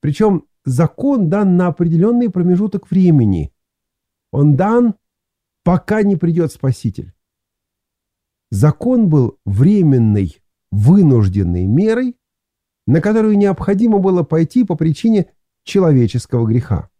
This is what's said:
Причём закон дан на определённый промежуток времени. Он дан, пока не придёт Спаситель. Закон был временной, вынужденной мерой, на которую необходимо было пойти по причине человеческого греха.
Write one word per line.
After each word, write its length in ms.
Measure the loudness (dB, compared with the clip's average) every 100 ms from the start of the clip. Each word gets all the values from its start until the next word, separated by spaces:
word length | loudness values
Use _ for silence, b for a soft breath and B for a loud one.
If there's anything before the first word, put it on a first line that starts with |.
Причём 480 | -6 -2 0 0 _ _
закон 640 | -6 -2 -2 -2 -4 -2 -2
дан 280 | 0 0 0
на 120 | 0
определённый 600 | -2 -2 0 0 0 -2
промежуток 600 | -2 0 0 -2 -6 _
времени. 640 | 0 4 4 2 0 -4 _ _ _ _ _ _ _ _
Он 240 | 0 0 2
дан, 380 | 0 0 0 -4 _ _ _ _ _ _
пока 400 | -2 -2 -2 -2
не 140 | 0 0
придёт 360 | -2 -2 -4
Спаситель. 600 | -4 -6 -4 -6 -8 -16 _ _ _ _ _ _ _ _ _ _ _ _ _ _
Закон 580 | 0 0 0 -2 0 2
был 300 | 2 0 -4
временной, 960 | -6 0 2 4 2 2 2 0 -2 -8 _ _ _
вынужденной 960 | -2 2 4 4 2 2 0 -2 -2 -2
мерой, 500 | 0 0 -2 -4 -10 _ _ _ _ _ _ -2
на 140 | -2
которую 360 | 0 0 2 2
необходимо 600 | 0 -2 -4 0 0 0
было 240 | 0 -2
пойти 420 | -2 -2 0 -2
по 120 | -2 -2
причине 540 | -2 -2 0 0 -2 _ _ _
человеческого 800 | -4 0 2 2 2 -2 -6 -4 -2
греха. 440 | -2 -2 -6 -8